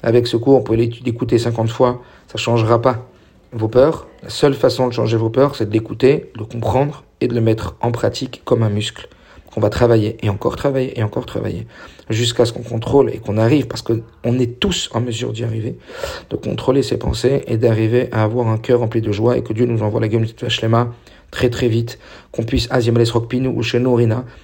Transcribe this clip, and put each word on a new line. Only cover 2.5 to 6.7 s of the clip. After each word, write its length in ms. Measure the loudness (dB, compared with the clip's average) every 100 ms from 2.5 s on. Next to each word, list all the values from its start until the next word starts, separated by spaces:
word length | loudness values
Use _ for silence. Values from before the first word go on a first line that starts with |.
| 2 4 4
pas 240 | 2 0 -8 -20 _ _ _
vos 160 | -6 2
peurs. 400 | 4 4 2 -10 -20
La 60 | -14
seule 240 | 0 2
façon 340 | 4 0 2 -2
de 60 |
changer 240 | 0 0 2
vos 120 | 0
peurs, 260 | 2 2 0
c'est 120 | -2
de 60 |
l'écouter, 580 | -2 -4 2 2 2 -2
de 60 | -14
le 60 | -10
comprendre 580 | -4 -2